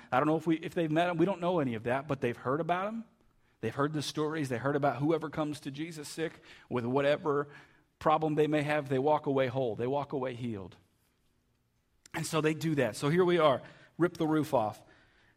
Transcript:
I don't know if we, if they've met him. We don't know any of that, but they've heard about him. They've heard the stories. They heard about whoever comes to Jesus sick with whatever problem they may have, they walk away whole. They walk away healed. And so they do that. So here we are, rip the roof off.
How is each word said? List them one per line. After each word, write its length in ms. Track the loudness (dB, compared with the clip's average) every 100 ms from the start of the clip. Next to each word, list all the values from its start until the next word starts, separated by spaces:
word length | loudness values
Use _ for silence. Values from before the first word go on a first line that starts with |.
| -2
I 60 | 0
don't 100 | 2
know 100 | 2
if 100 | 0
we, 100 | -2
if 160 | -2
they've 160 | -2 0
met 200 | 2 2
him. 80 | 2
We 80 | 2
don't 160 | 0
know 180 | -2 0
any 140 | 0
of 100 | -2
that, 240 | -2 -2 -2
but 140 | -2
they've 160 | -2 -2
heard 240 | -2 -2
about 260 | 0 -2 -2
him. 160 | -6 -12 _ _ _ _ _
They've 160 | -6 -2
heard 180 | -2
the 80 | -2
stories. 460 | -6 -4 -4 -2 -4
They 100 | -2
heard 200 | -2 0
about 180 | 0 0
whoever 340 | 0 0 -2
comes 300 | -4 -6 -6
to 100 | -10
Jesus 360 | -10 -10 -10 -12
sick 340 | -6 -8 -8 -20 -20 -6
with 160 | -4 0
whatever 640 | 2 2 2 2 0 -2 -8 -20 _ _ -2
problem 360 | 2 2 2 2
they 120 | 2
may 140 | 2
have, 260 | 2 0 0
they 100 | 0
walk 260 | 2 2 2
away 220 | 2 2
whole. 280 | 0 -2 -2
They 120 | -2
walk 260 | -2 -4
away 200 | -4 -4
healed. 420 | -6 -6 -8 -10 -16 _ _ _ _ _ _ _ _ _ _ _ _ -12
And 120 | -8 -2
so 160 | 0
they 120 | 0
do 220 | 0 0 2
that. 200 | 0 0
So 140 | 0
here 160 | 4 4
we 140 | 6
are, 220 | 6 4 -2 -20 -10 0
rip 200 | 0 2
the 100 | 0
roof 260 | 2 2
off. 280 | 2 0 -4 -16 -20 _ _ _